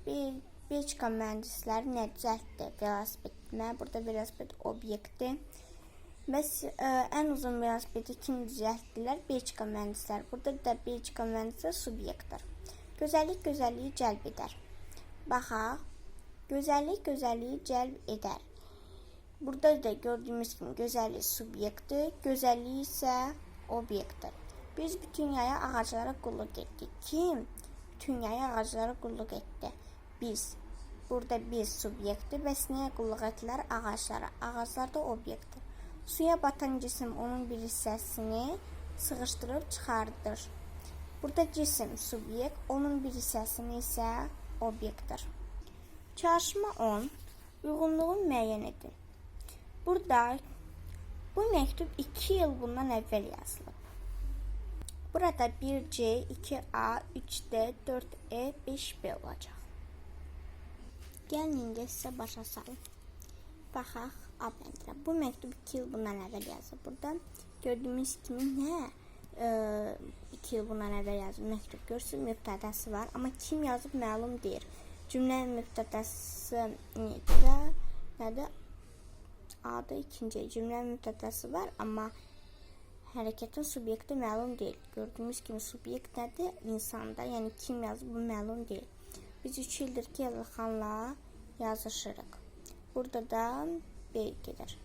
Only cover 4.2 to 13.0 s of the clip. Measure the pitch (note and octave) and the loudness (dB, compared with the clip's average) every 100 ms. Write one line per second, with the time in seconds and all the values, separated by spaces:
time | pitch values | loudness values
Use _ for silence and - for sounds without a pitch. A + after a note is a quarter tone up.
4.2 | A3+ - C4 - - A3+ A3 G#3 - - | -4 -8 -12 -4 -4 -4 -4 -4 -6 -4
5.2 | B3+ C#4 - - - - - - - - | -2 -2 -6 -16 -16 -16 -16 -18 -16 -10
6.2 | - C4+ D4 - - - C4+ C4 B3 D4 | 0 2 2 -2 -4 0 4 4 4 4
7.2 | D4+ C#4 B3 A#3+ A#3 A#3 A3+ A3+ A3+ B3 | 2 2 0 2 2 2 -2 -6 -6 -6
8.2 | - B3+ A3+ C4 G#3+ A3+ - A3 A#3 D4 | -2 -2 -2 0 0 0 -6 -4 0 -2
9.2 | - B3+ B3 - G#3+ G#3 G#3 G#3 - G#3 | 0 -2 -2 -4 -4 -2 -2 -4 -4 -4
10.2 | - B3 C#4 C#4 B3+ A#3+ - A#3+ - - | -4 -4 -2 0 2 2 0 -6 -6 -2
11.2 | A3+ A3+ A3+ - D#4+ F4 - A3+ A#3+ - | 0 0 -2 -2 -2 -2 -4 -4 -6 -8
12.2 | - - - - - - - - | -8 -10 -8 -10 -12 -14 -14 -2